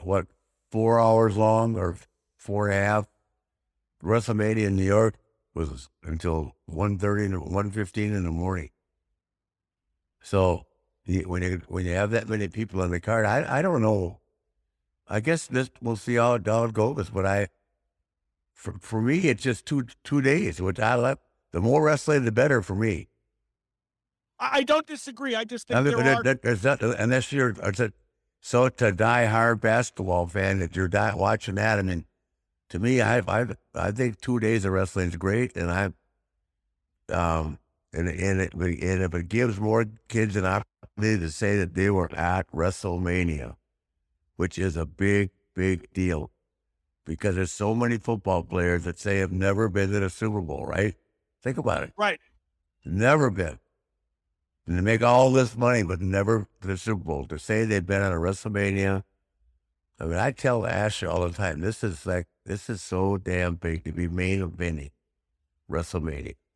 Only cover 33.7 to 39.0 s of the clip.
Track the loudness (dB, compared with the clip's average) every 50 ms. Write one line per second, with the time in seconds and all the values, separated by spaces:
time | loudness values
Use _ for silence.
33.7 | -6 -4 -2 -2 -2 -2 -2 -4 -4 -6 -4 -4 -2 0 0 2 2 0 0 0
34.7 | 0 0 -2 -2 -2 -2 -2 -2 -2 -2 -2 0 0 0 -2 -4 -4 -4 -4 -2
35.7 | -2 -2 -2 -4 -6 _ _ _ _ _ _ _ _ _ _ _ _ _ _ _
36.7 | _ _ _ _ _ _ _ -6 -2 0 0 2 0 0 -2 -4 -6 -10 _ _
37.7 | _ _ _ _ -6 -4 -4 -4 -4 -2 -2 0 0 0 0 -2 -4 -4 -4 -4
38.7 | -2 -2 -2 -2 0 0